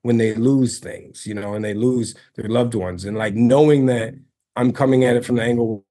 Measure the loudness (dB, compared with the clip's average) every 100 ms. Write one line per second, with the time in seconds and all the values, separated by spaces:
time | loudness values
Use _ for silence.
0 | -2 0 0 0 2 2 0 -2 -14 -16
1 | -18 -16 -12 -10 -8 -6 -6 0 0 0
2 | -4 -10 _ -12 -4 -2 0 -2 -6 -8
3 | -8 -6 -4 2 4 6 6 4 2 0
4 | -4 -12 _ _ _ -2 -2 0 2 4
5 | 4 2 0 -2 0 0 -2 -4 _